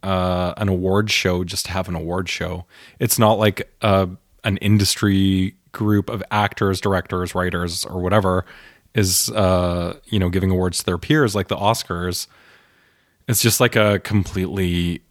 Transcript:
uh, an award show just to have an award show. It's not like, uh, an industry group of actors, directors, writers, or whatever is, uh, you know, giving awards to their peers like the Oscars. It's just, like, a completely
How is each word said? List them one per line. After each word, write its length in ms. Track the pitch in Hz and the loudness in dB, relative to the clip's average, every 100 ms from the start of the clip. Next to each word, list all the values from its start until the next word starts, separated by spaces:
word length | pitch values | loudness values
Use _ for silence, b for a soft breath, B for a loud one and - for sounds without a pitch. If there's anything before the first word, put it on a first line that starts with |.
uh, 500 | 95 95 92 90 90 - | -2 -2 0 0 -2 -2
an 100 | 101 | -2
award 420 | 92 92 98 107 | 0 2 0 2
show 340 | - 95 90 | 0 0 -2
just 200 | 90 95 | -4 -6
to 80 | - | -6
have 160 | 92 92 | -6 -6
an 60 | |
award 340 | 85 80 90 87 | -6 -4 -4 -6
show. 380 | - 87 87 - B B B | -6 -6 -8 -12 B B B
It's 200 | 135 - | -2 4
not 200 | 110 107 | 4 6
like, 340 | 107 95 - _ | 2 0 -10 _
uh, 240 | 110 98 95 92 _ _ | 2 2 0 -4 _ _
an 140 | 117 98 | -4 -2
industry 960 | 101 107 95 - 104 98 95 95 95 - _ | 2 2 2 0 2 2 2 2 -2 -6 _
group 380 | - 107 104 98 | -4 0 2 0
of 120 | 110 - | -8 -4
actors, 480 | 107 104 - 101 95 | -2 -2 0 0 0
directors, 560 | 104 95 - 92 90 | 0 -2 -2 -6 -4
writers, 520 | 95 90 87 87 87 - | -2 -2 -2 -4 -6 -8
or 160 | 90 | -4
whatever 420 | 90 104 95 92 - B B B B | 2 2 2 0 -2 B B B B
is, 360 | - 95 92 - | 0 0 0 -2
uh, 640 | 107 95 92 90 87 87 - _ | 0 2 4 2 -2 -4 -8 _
you 100 | 107 | 0
know, 100 | 90 | 0
giving 220 | 92 92 | 2 2
awards 260 | 92 90 - | 2 0 -2
to 40 | |
their 140 | - 87 | -4 -4
peers 360 | - 156 123 | 0 2 2
like 140 | 101 92 | 0 -4
the 80 | - | 0
Oscars. 680 | 101 113 - 87 90 90 - b b b b b b b b b - | 0 0 -4 -6 -4 -6 -10 b b b b b b b b b -4
It's 140 | 113 | 0
just, 200 | 113 - | 2 4
like, 160 | 120 117 | 2 4
a 220 | 107 101 | 2 2
completely 1000 | - 104 92 95 92 98 92 87 87 85 _ | 0 -2 0 -4 -4 -2 -2 0 -2 -4 _